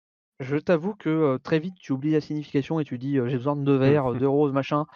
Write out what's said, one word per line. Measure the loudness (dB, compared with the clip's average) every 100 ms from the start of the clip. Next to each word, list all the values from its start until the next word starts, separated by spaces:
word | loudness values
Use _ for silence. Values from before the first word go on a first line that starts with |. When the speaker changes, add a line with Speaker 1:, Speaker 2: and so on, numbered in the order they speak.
| _ _ _ -14
Speaker 1:
Je | -6 -4
t'avoue | 0 0 0 -6
que, | -2
euh, | 2 2 0
très | 0 -2
vite, | -2 -8
tu | -6
oublies | -4 0
la | 0
signification | 0 -6 -4 -4 -2 -4
et |
tu | -4 -6
dis, | -2 0
euh, « | 0
J'ai | -2
besoin | -2 -2
de |
deux | 2 4
verts, | 4 4 2
Speaker 2:
<laughs> | 0 0
Speaker 1:
deux |
roses, | 2 2
machin. » | 0 0 -2 -2